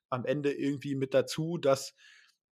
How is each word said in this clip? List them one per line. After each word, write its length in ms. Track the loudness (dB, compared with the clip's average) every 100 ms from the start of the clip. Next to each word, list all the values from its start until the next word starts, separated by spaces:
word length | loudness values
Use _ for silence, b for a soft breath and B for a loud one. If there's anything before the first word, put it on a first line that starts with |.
| -6
am 160 | -4 -2
Ende 260 | 0 0
irgendwie 420 | 0 -2 -2 -4 -4
mit 180 | 2
dazu, 440 | 2 2 -2 -4 0
dass 380 | 4 2 2 -14 b b b b _